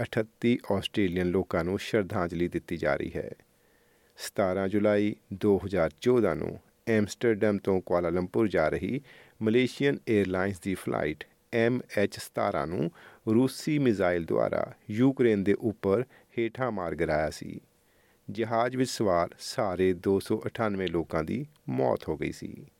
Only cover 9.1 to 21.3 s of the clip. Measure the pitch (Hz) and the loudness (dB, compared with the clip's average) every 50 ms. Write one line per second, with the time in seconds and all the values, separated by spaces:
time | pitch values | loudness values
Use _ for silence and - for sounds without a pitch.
9.1 | - - - - _ - 110 110 110 123 127 120 - - 143 143 139 - - 113 | -20 -20 -20 -20 _ -2 0 2 4 4 4 2 0 0 0 0 0 0 -2 0
10.1 | 110 101 98 92 92 92 95 101 101 85 - 101 90 - - - 60 53 - 76 | 2 2 2 2 0 0 0 -2 -4 -4 -4 -4 -4 -4 -4 -4 -2 -2 -2 -2
11.1 | 78 - - _ _ _ _ - - 117 117 117 127 123 - - - 104 101 - | -4 -6 -10 _ _ _ _ -4 0 2 2 2 2 -2 -4 -4 0 0 0 0
12.1 | - - - - - 113 107 101 95 78 71 78 87 117 151 170 - - - - | -2 -8 -14 -8 -4 -2 -2 0 0 -2 -2 -2 -2 -2 -2 -4 -6 -10 -20 -20
13.1 | - - - 113 110 117 135 127 - - - 165 151 147 139 120 104 92 92 87 | -16 -8 -2 2 4 4 4 2 0 -4 -4 -2 0 2 2 2 2 2 2 2
14.1 | 87 87 82 - - 57 55 50 - - - - - _ _ - 104 113 127 135 | 2 0 -2 0 0 0 0 0 0 -2 -4 -6 -10 _ _ -6 0 2 2 2
15.1 | 135 - 123 113 107 101 92 101 98 - 123 110 98 - - 98 95 113 123 - | 4 4 4 4 4 4 2 2 2 2 0 -4 -4 -2 0 0 2 0 0 -4
16.1 | - - _ _ - 120 117 113 - 127 131 120 107 95 87 82 80 76 82 78 | -10 -20 _ _ -6 -4 -4 -4 -4 -4 -4 -4 -4 -4 -4 -4 -2 -2 0 0
17.1 | 78 76 78 73 - - - - - - _ _ _ _ _ _ _ _ _ _ | 0 0 0 -2 -4 -8 -12 -14 -14 -14 _ _ _ _ _ _ _ _ _ _
18.1 | _ _ _ - 101 107 113 110 117 113 120 127 127 127 131 127 - - 113 98 | _ _ _ -10 -6 -4 -4 0 0 0 0 0 0 0 -2 -2 0 0 2 4
19.1 | 87 85 87 - - - - - - - 113 98 90 87 92 92 92 85 - 101 | 4 4 2 0 -4 -12 -12 -8 -4 -4 -2 -2 0 2 2 2 2 0 0 0
20.1 | 98 95 - - 110 107 - 107 - - 113 107 101 95 95 87 82 85 78 - | 0 0 0 -2 -4 -4 -4 -6 -4 -2 -2 -2 -2 -2 -4 -2 -2 -2 -2 -2
21.1 | 87 82 80 82 | -2 -2 -2 -2